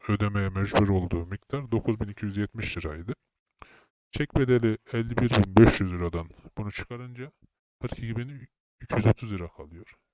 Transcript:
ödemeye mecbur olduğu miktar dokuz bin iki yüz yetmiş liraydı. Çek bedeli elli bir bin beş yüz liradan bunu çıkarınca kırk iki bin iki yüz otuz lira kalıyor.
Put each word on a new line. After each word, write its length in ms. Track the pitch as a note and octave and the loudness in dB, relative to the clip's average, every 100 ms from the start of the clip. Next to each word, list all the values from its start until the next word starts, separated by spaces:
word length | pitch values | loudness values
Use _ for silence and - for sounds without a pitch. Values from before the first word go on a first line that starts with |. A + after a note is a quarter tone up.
| - | -2
ödemeye 400 | G2+ G#2 G2+ G2 | 0 2 0 -2
mecbur 400 | F#2+ G2+ - G2+ | -2 0 2 4
olduğu 380 | F#2+ F2+ E2+ E2+ | 2 0 -2 -4
miktar 440 | G2 - C#3 B2+ | -10 -8 -8 -2
dokuz 300 | A2+ A2 A2 | -2 0 -2
bin 80 | G#2+ | -4
iki 160 | G2+ | -6
yüz 120 | G#2 G2 | -6 -4
yetmiş 420 | G2+ A2+ F#2 - | -6 -6 -8 -6
liraydı. 360 | D#2 D#2 F2+ C#3+ _ _ _ _ - - _ _ _ | -8 -8 -10 -12 _ _ _ _ -20 -20 _ _ _
Çek 260 | - D3 - | -6 -2 2
bedeli 420 | B2+ B2 A2+ A2 - | 4 4 4 0 -4
elli 240 | A#2 A#2 A#2 | -4 -2 0
bir 140 | A#2+ | 4
bin 260 | G#2+ F#2+ F#2+ | 4 6 8
beş 240 | A#2 - | 8 8
yüz 120 | F#2+ | 0
liradan 380 | F2+ F2 E2+ E2 - - - | -2 -4 -4 -8 -14 -14 -8
bunu 120 | G#2 | -8
çıkarınca 600 | - - A#2+ B2+ A#2+ C3 - _ _ _ _ | -8 -10 -12 -14 -14 -16 -18 _ _ _ _
kırk 120 | B2+ | -10
iki 240 | - A2+ A2+ | -6 -6 -6
bin 320 | B2 C#3 - _ _ _ | -6 -10 -18 _ _ _
iki 140 | - A2+ | -4 0
yüz 100 | A2 | 2
otuz 260 | - A2+ | 2 -2
lira 160 | G2 E2+ | -6 -8
kalıyor. 460 | - D#2 E2 - _ _ | -12 -18 -18 -20 _ _